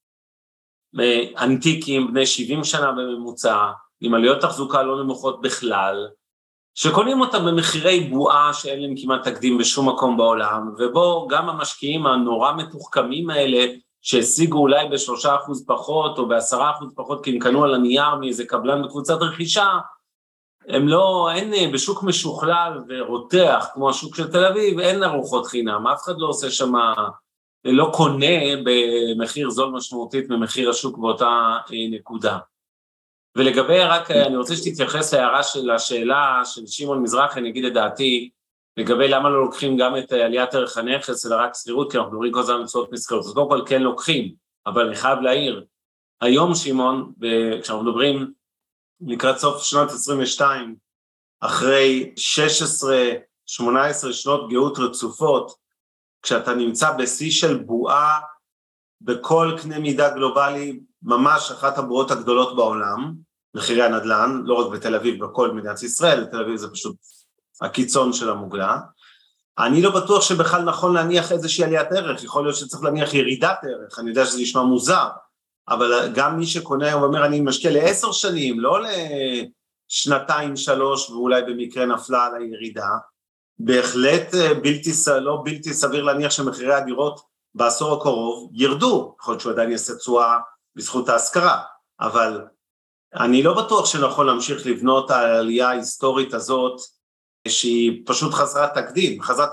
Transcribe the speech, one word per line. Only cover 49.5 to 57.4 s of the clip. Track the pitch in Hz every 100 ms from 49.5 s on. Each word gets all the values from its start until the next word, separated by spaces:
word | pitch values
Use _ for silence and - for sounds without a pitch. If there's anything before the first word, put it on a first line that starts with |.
| 139
שנת | - 143 -
עשרים | - 139 139
ושתיים, | 127 - 139 135 113 110 _ _ _ _ _ _
אחרי | 110 - 127 139 135 131 131 -
שש | - 151 151 151
עשרה, | 156 - 135 131 123 117 - _ -
שמונה | - 120 131 147
עשרה | 143 135
שנות | 120 139 143 113
גאות | 123 139 139
רצופות, | 120 - 113 - 156 127 - - _ _ _ _ _ _
כשאתה | - 117 123 123
נמצא | 117 113 156
בשיא | 131 123 - 156
של | -